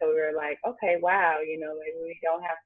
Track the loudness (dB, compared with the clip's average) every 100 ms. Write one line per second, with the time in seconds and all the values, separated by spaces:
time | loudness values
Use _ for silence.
0 | 2 2 2 0 -4 -4 -6 -2 0 2
1 | 4 4 4 2 -2 -6 -6 -8 -8 -8
2 | -8 -4 -2 0 -2 -8